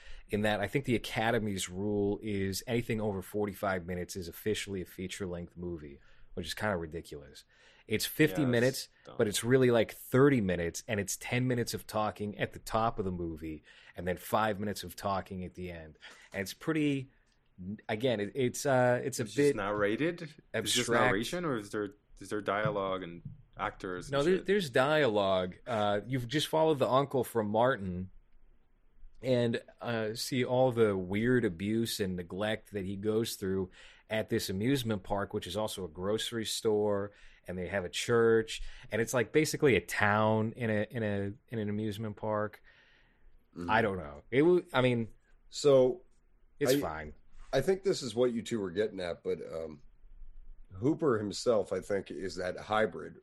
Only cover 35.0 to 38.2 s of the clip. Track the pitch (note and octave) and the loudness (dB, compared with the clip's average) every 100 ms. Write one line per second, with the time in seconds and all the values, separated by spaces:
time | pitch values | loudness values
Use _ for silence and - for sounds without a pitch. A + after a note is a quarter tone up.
35 | - G2+ G2+ G#2+ G2 G2 G#2+ - F2+ E2 | -2 -4 -2 -6 -4 -4 -4 -4 -10 -6
36 | F#2+ A2 - A#2 G#2+ - A#2 G#2+ G#2 G2+ | -2 -2 -2 -4 -4 -2 2 4 2 0
37 | G2+ - - - - F2+ F2 G2 F2 - | -4 -10 -20 -18 -10 -6 -4 -4 -4 -4
38 | - A#2 | 2 6